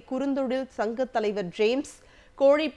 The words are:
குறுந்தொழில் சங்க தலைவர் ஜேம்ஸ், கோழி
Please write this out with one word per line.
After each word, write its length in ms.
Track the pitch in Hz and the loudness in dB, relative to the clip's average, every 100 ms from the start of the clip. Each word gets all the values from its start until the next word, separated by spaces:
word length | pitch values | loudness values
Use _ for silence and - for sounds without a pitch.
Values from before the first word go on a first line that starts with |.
| - | -4
குறுந்தொழில் 580 | 262 277 269 262 262 262 - | -4 -2 -2 -2 -2 -4 -4
சங்க 320 | 214 233 254 233 | -4 -4 -4 -2
தலைவர் 340 | 208 208 175 - | -2 -2 -4 0
ஜேம்ஸ், 380 | 214 262 - - - - - - | 2 2 -4 -12 -20 -20 -12 2
கோழி 280 | 277 294 311 | 4 6 2